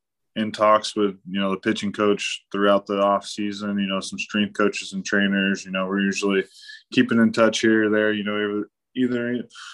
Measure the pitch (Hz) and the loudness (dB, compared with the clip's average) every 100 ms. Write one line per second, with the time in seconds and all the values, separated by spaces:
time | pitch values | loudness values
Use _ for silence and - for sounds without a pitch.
0 | _ _ _ 110 107 104 107 107 - 107 | _ _ _ -6 -4 2 4 4 2 0
1 | 101 95 90 98 98 95 113 104 101 98 | 0 -2 -8 -4 -2 -2 -2 -2 -2 0
2 | 104 101 - - _ 101 101 101 - 202 | 2 2 -2 -8 _ 0 4 4 2 0
3 | 101 98 - - 104 101 104 101 98 95 | 2 2 -2 -8 -6 -6 -4 -2 -2 -4
4 | - 95 - 107 101 101 101 - - 98 | -6 -10 -6 -2 -2 0 0 0 -10 -10
5 | - 101 101 98 95 95 95 95 95 98 | -2 0 0 0 0 -2 -4 -6 -4 -2
6 | 98 95 101 98 95 - - - - - | -2 -2 0 0 -2 -8 -20 -20 -4 0
7 | 123 117 110 113 113 - 113 110 107 107 | 2 4 4 4 2 4 2 4 2 2
8 | 107 107 104 104 104 104 - _ _ 127 | 2 0 -2 -4 -2 -4 -6 _ _ -4
9 | 123 123 120 123 - - - | -2 -2 -4 -6 -8 -16 -20